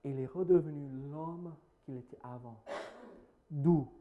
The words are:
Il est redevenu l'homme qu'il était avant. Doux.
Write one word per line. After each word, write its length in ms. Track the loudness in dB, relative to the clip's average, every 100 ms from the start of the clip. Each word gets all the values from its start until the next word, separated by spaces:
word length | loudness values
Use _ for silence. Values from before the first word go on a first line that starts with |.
| -6
Il 140 | -4
est 80 | -4
redevenu 800 | -2 6 6 6 -6 -8 -8 -8
l'homme 440 | -8 -8 -8 -10 -14 _ _
qu'il 140 | -12 -10
était 220 | -10 -16
avant. 400 | -12 -12 -12 -16 -10 -10 -10 -14 -18 -20 -20 _ _
Doux. 420 | 2 6 6 4 -10